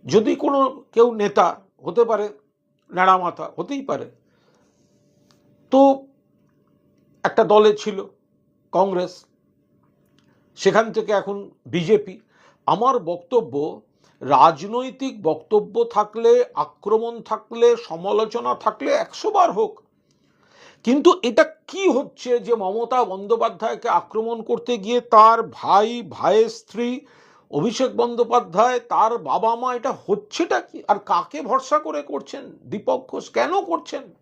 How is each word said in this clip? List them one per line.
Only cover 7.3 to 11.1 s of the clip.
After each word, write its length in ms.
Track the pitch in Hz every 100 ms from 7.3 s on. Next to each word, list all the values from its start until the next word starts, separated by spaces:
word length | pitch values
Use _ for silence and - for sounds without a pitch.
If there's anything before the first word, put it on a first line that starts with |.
| -
দলে 280 | 190 208 214 208
ছিল 160 | 214 190 196 _ _ _ _ _ _
কংগ্রেস, 400 | - 196 180 180 - _ _ _ _ _ _ _ _ _ _ _ _ _ -
সেখান 260 | 196 196 226 220
থেকে 160 | 185